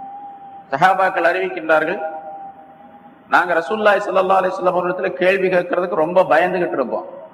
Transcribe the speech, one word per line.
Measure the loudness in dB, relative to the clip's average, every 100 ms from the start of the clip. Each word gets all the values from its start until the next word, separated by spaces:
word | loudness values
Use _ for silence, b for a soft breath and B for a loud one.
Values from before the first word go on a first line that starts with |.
| -16 -16 -18 -20 -20 -20 -10
சஹாபாக்கள் | 2 2 4 0 2 0
அறிவிக்கின்றார்கள், | 0 -4 -6 0 2 0 -4 -8 -10 -12 -14 -16 -20 -20 -20 -20 -20 -20 -20 0
"நாங்க | 2 2
ரசூலுல்லாஹி | 0 -2 0 2 2 2
ஸல்லல்லாஹு | 0 2 2
அலைஹி | 2
வஸல்லம் | 0 0
அவர்களிடத்துல | 0 -2 -4 -4 0
கேள்வி | 2 2 2
கேட்கறதுக்கு | 0 0 -2 -2 0
ரொம்ப | 2 2 4
பயந்துகிட்டு | 4 2 0 -2 -2
இருப்போம்." | -4 -4 -8 -14 -18